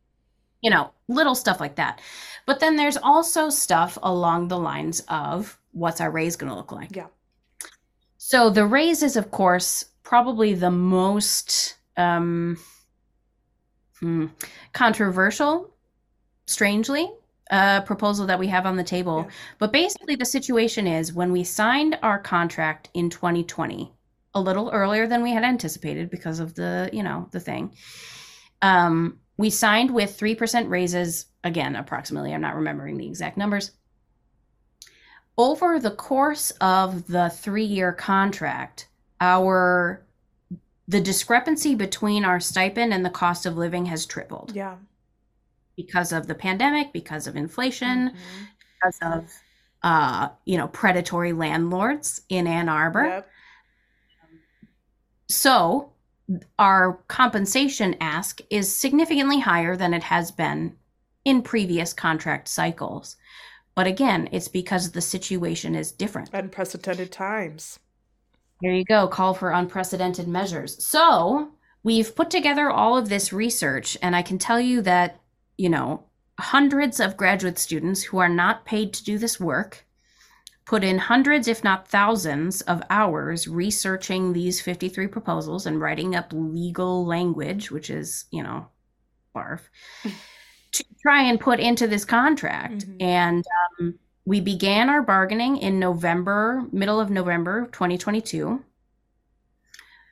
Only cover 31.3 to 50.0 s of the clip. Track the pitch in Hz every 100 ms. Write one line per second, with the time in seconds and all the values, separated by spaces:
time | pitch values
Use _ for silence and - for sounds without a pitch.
31.3 | _ 175 170 135 127 139 131 131 147 143
32.3 | 156 151 151 156 147 143 143 127 - 156
33.3 | 190 208 202 - _ _ _ _ _ _
34.3 | _ _ _ _ _ - _ _ - _
35.3 | - 247 302 359 320 233 208 - 262 285
36.3 | 302 - - 190 185 190 180 175 175 170
37.3 | 170 - 202 214 196 180 175 - 196 196
38.3 | 196 151 127 131 - - _ _ - 180
39.3 | 185 185 185 180 180 175 185 _ _ _
40.3 | _ - 180 _ _ - 196 185 190 -
41.3 | 240 247 311 302 247 196 - 208 208 196
42.3 | 180 - 190 190 202 233 190 180 180 175
43.3 | 175 180 165 170 175 175 160 - - -
44.3 | - - 202 196 185 196 _ _ _ _
45.3 | _ _ _ _ - 175 180 175 165 143
46.3 | 156 190 190 269 294 285 170 - 156 147
47.3 | 143 156 - 254 247 247 254 254 185 180
48.3 | 190 208 _ _ - 185 - 170 165 165
49.3 | - _ _ _ _ 170 160